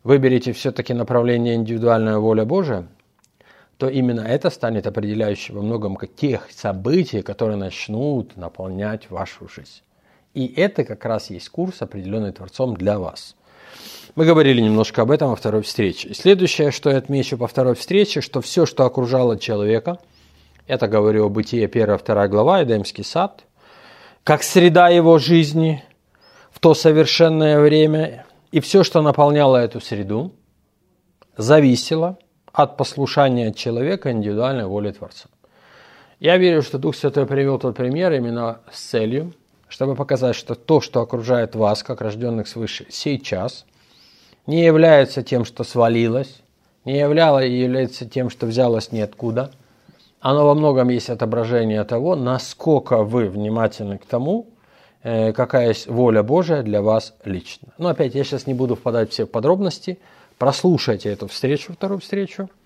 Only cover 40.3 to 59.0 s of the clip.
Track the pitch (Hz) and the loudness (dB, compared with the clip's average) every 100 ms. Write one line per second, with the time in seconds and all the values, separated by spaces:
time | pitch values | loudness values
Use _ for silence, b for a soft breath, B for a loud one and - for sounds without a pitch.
40.3 | 117 - 117 - 156 - 127 117 123 113 | -4 -8 -12 0 0 2 -4 -4 -6 -2
41.3 | 123 113 110 104 107 - 123 110 107 120 | 0 0 0 0 0 -6 -8 -8 -6 -6
42.3 | 113 107 117 110 - - - 147 139 - | -6 -8 -10 -10 -10 -14 -8 -6 -6 -6
43.3 | 95 117 - _ b b b b b b | -6 -6 -10 _ b b b b b b
44.3 | b - 160 165 156 165 151 131 - 117 | b -4 2 4 6 6 6 4 -2 -4
45.3 | 123 113 - 117 123 117 117 117 123 135 | -4 -4 -8 -8 0 2 2 0 -2 -6
46.3 | - _ _ _ _ 131 139 143 151 165 | -14 _ _ _ _ -6 -2 0 4 4
47.3 | 139 131 123 127 131 127 - 117 135 123 | 4 2 0 -2 -2 -4 -6 -10 -6 -6
48.3 | - 117 113 123 113 - 113 104 - 117 | -6 -4 0 0 0 -4 -6 -6 -6 -6
49.3 | 117 139 - b b b b b _ 131 | -6 -6 -12 b b b b b _ -2
50.3 | 147 147 147 151 131 123 120 - 117 113 | 2 4 4 4 2 2 0 -4 -6 -4
51.3 | 117 113 120 110 107 104 117 156 170 123 | -2 0 0 0 -2 -2 -4 -2 -2 -2
52.3 | 127 - - 165 143 - 117 107 120 104 | -4 -6 -6 0 0 2 0 2 0 -2
53.3 | 101 104 110 110 - 104 98 - 120 139 | -4 -4 -2 -2 -4 -10 -10 -6 -6 -4
54.3 | 220 233 b b b b b 117 113 110 | -4 -6 b b b b b -6 -2 -2
55.3 | 107 123 131 117 110 - 120 123 110 104 | 0 0 0 0 -2 -4 2 4 4 2
56.3 | 160 170 151 110 104 104 110 - _ 104 | 0 0 -2 -2 -2 0 0 -2 _ -10
57.3 | 90 - - - - 175 156 139 135 135 | -10 -10 -20 -20 -8 -4 -2 -2 -2 -4
58.3 | 135 - 127 127 113 123 113 | -6 -6 -4 -2 -2 -2 -2